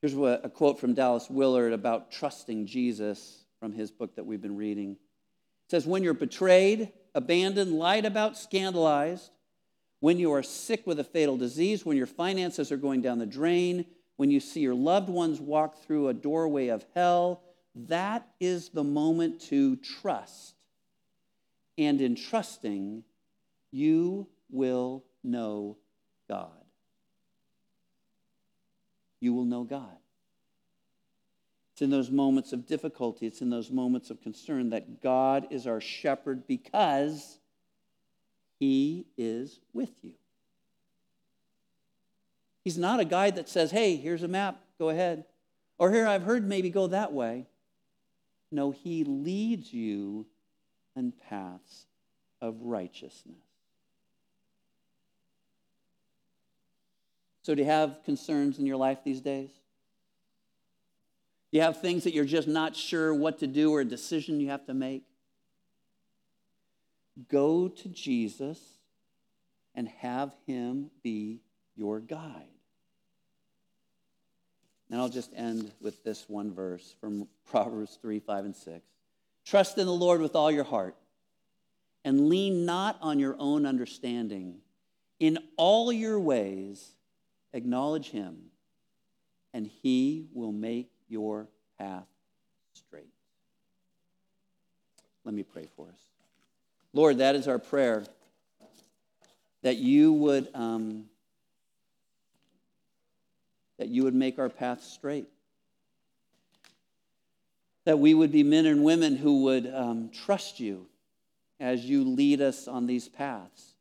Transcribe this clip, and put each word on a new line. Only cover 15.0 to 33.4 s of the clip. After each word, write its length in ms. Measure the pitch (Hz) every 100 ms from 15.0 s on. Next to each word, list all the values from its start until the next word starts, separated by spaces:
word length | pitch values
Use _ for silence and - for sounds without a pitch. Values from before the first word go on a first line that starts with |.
| 190
ones 320 | 175 165 147
walk 380 | 143 151 156 -
through 320 | - 151 143
a 40 |
doorway 540 | 117 147 160 165 147 127
of 180 | 110 -
hell, 500 | - 175 175 175 175 - _ _
that 600 | - 117 165 190 226 - _
is 300 | 180 180 170
the 140 | 165
moment 560 | 143 147 156 165 165 165
to 380 | - 139 139 127
trust. 800 | - - 202 127 - - - _ _ _ _ _ _ _ _ _ _ _ _ -
And 240 | 151 143
in 140 | 131 117
trusting, 920 | - 226 - - 113 101 98 110 113 _ _ _ _ _ _
you 560 | 131 151 160 175 196 196 _ _
will 560 | 131 131 127 123 131 _ _
know 540 | 127 120 110 104 104 104 _ _ _ _ _
God." 380 | 98 87 82 85 _ _ _ _ _ _ _ _ _ _ _ _ _ _ _ _ _ _ _ _ _ _ _ _ _
You 120 | 120
will 120 | 123 123
know 180 | 120
God. 360 | 120 139 113 87 _ _ _ _ _ _ _ _ _ _ _ _ _ _ _ _ _
It's 100 | -
in 60 | 139
those 220 | 139 123
moments 420 | 135 139 135 -
of 120 | 127 120
difficulty, 600 | 151 156 - 120 - 113
it's 160 | -